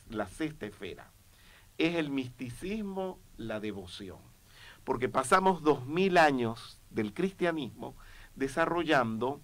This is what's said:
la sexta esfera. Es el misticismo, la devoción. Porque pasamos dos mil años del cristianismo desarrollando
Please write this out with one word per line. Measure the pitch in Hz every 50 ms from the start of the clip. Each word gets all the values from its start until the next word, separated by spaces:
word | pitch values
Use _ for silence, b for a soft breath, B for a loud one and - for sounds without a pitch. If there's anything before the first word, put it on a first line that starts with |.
| - -
la | 113 107 101
sexta | - - - 160 151 156 - 208
esfera. | 208 - - 101 87 73 - - - - - - b b b b b b b b b b -
Es | 160 165 170
el | 165 156 147
misticismo, | 139 135 127 127 - - 131 120 120 - 170 185 214 226 208 196 190 190 190 185 - - - - - -
la | 117 110 107 107
devoción. | 104 107 98 101 90 87 - - 101 90 87 - - - - - - B B B B B B B B
Porque | 131 131 120 123 117
pasamos | - 131 127 - 190 190 190 190 185 160 147
dos | 151 139 123 123
mil | 135 156 180 190 190 175 175
años | 160 147 139 123 117 110 113 - - - - - - -
del | - 113 107 104 -
cristianismo | - 180 190 - - 175 170 165 156 131 101 92 127 120 127 - B B B B B B B B
desarrollando | 127 135 135 - 160 165 156 170 175 165 147 156 135 120 113 110 110 120 131 147 147